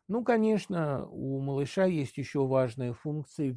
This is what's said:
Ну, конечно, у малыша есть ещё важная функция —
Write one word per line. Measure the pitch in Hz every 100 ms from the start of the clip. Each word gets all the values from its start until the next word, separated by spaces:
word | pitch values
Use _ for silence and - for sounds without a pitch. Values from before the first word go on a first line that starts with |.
| -
Ну, | 220
конечно, | 240 226 220 208 - 180 151 131 -
у | - 135 135
малыша | 139 139 139 - 190
есть | 165 139 -
ещё | 123 143 135
важная | 131 127 120 123
функция — | 117 156 151 143 - 139